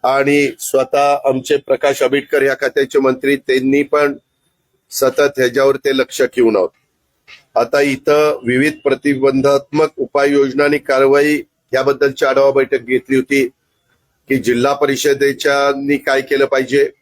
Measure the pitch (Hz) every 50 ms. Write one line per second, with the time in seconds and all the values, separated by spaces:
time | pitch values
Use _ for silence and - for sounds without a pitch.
0 | - 123 170 147 139 143 143 147 143 127 - - - - - 135 131 127 - 139
1 | 143 143 143 135 - 139 131 131 127 - 147 139 _ - 135 - - 143 139 -
2 | 139 123 135 143 139 _ - 143 135 139 135 - 139 131 - 143 139 131 - 143
3 | 135 131 127 131 - 135 143 135 _ - 127 131 131 135 139 143 143 143 - 147
4 | 147 143 143 - _ _ _ _ _ _ _ _ _ _ _ _ _ _ - -
5 | 139 131 127 - 147 139 - 131 131 123 117 143 135 139 139 135 _ 143 135 131
6 | 127 - - - 131 - - 127 120 113 107 98 90 82 _ _ _ _ _ _
7 | _ _ _ _ _ _ - _ _ _ _ - - - - 143 143 143 135 131
8 | _ - 147 151 151 151 139 - 127 117 123 127 139 156 151 - _ 143 135 127
9 | _ 147 139 131 131 139 131 135 131 143 139 139 139 _ - 151 156 147 _ -
10 | 131 117 _ 143 139 143 143 143 139 135 123 139 147 143 147 143 143 - 139 131
11 | 135 135 139 139 - 151 151 143 - _ _ _ _ _ - 131 131 139 139 131
12 | 143 139 135 - - 135 131 135 139 139 131 139 135 123 139 127 120 120 127 123
13 | - - 135 131 131 _ 139 139 131 120 _ _ _ _ _ _ _ _ _ _
14 | _ _ _ _ _ _ 135 131 - 117 123 120 123 139 143 139 147 139 139 131
15 | - 147 139 139 139 139 139 135 - 143 143 139 139 139 139 139 139 139 147 135
16 | - 147 135 135 135 - 143 139 139 135 - 135 131 117 123 143 143 - - _